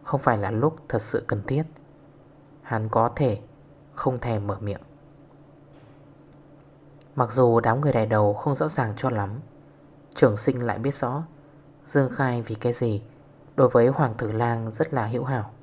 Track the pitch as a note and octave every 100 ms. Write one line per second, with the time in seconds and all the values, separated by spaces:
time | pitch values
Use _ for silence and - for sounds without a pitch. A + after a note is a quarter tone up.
0 | - C#3 C#3 A2 G2 A2 D3 D#3+ - A#2
1 | - G#2 - G#2+ - C3+ D#3+ - - -
2 | - - - - - - - A2+ A2 A2+
3 | A#2 - C#3 G#2 - - - - - -
4 | - B2 A#2+ A2 G2+ G2 G#2 G2 - -
5 | - - - - - - - - - -
6 | - - - - - - - - - -
7 | - - A#2 A#2 B2 A#2 A2+ A#2+ D3 B2
8 | A2 A2 G#2 G2+ - C#3 D3+ D#3 A2+ G#2
9 | C3+ A2 G2 A2+ - - - - - -
10 | - - C3+ G#2+ - B2+ A#2+ G2+ B2 C#3+
11 | A#2+ C#3 E3 - - - - - - C#3+
12 | C3 - C3 A#2+ A2 A2 B2 A#2+ A#2+ G#2
13 | - - - - - - C3 A#2+ A#2+ C3+
14 | C3+ G#2+ A2 A2 A#2+ A#2 A2+ A2 D#3+ C3+
15 | A2 A#2+ C3 C3 G#2+ -